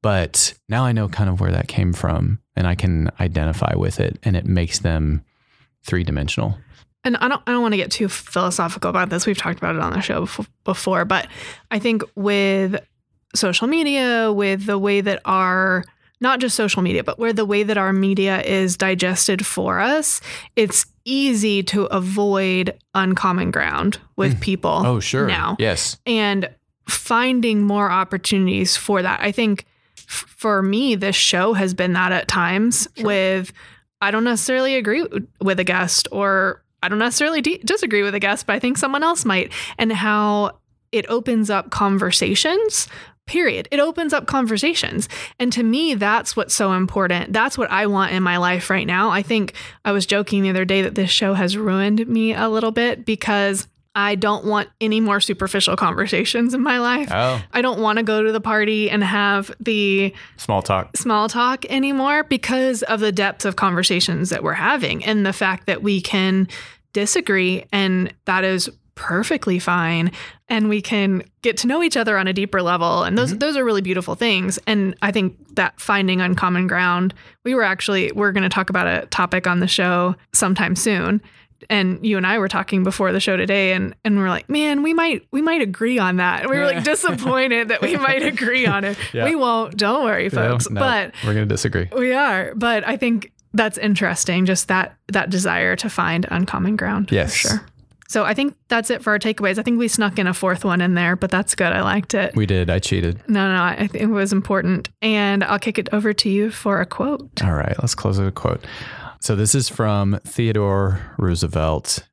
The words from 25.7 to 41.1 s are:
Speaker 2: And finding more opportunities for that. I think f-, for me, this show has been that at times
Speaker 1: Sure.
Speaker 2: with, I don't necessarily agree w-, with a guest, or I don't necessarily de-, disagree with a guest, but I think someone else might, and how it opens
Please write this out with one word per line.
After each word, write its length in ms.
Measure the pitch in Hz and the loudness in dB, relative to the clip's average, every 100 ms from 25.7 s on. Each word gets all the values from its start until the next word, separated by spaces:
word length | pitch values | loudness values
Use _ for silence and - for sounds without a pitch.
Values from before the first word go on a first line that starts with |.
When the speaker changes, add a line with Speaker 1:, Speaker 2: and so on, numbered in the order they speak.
| 87 - - - | 0 -4 -6 -4
Speaker 2:
And 440 | 233 208 196 185 - _ _ - | 0 0 -2 -4 -10 _ _ -6
finding 760 | - - 233 247 254 233 214 | -6 0 0 2 2 2 2
more 280 | 202 202 202 | 2 2 2
opportunities 840 | 180 185 190 - 196 185 196 185 - | 0 0 -2 0 2 2 2 0 0
for 240 | - 202 | 0 0
that. 180 | 185 - | 0 -2
I 100 | 208 | -2
think 320 | 202 226 196 - _ _ - | 0 0 -2 -6 _ _ -20
f-, 300 | - - - | -10 -10 -10
for 340 | - 220 202 | -6 -2 0
me, 340 | 190 208 269 214 | 2 0 0 0
this 200 | 196 190 | 0 2
show 360 | - 180 196 | 2 2 2
has 180 | 208 190 | 2 0
been 180 | 185 180 | 0 0
that 180 | 175 180 | 2 2
at 160 | 185 - | 0 0
times 600 | 190 170 185 226 233 - - | 0 2 2 2 0 -2 -2
Speaker 1:
Sure. 100 | 220 | 0
Speaker 2:
with, 460 | 202 190 190 185 - - - _ _ | 2 2 0 -4 -12 -20 -20 _ _
I 80 | 202 | 0
don't 140 | 214 | 2
necessarily 500 | 240 226 - 262 269 262 | 0 0 0 0 2 0
agree 260 | 208 254 | 0 0
w-, 220 | 339 202 - _ | -2 -4 -8 _
with 200 | 190 185 | 0 0
a 40 | |
guest, 440 | 185 185 175 - - | 0 0 0 0 0
or 500 | 196 202 190 190 - _ _ | 0 2 2 0 -2 _ _
I 60 | 180 | -2
don't 100 | 208 | 0
necessarily 420 | 233 240 302 320 | 0 2 0 2
de-, 180 | 262 349 | 0 -2
disagree 380 | 226 415 240 208 | -2 0 2 2
with 120 | 202 | 2
a 60 | 196 | 0
guest, 260 | 196 208 - | 0 -2 0
but 80 | |
I 40 | 208 | 0
think 180 | 247 269 | 0 0
someone 240 | 269 277 | 0 0
else 220 | 320 339 | 0 0
might, 280 | 240 190 - - - - | 2 2 0 -6 -12 -2
and 140 | 226 | -2
how 640 | 208 214 214 208 208 202 - _ _ _ | 0 2 2 2 2 0 -4 _ _ _
it 140 | 233 | -4
opens 400 | - | 0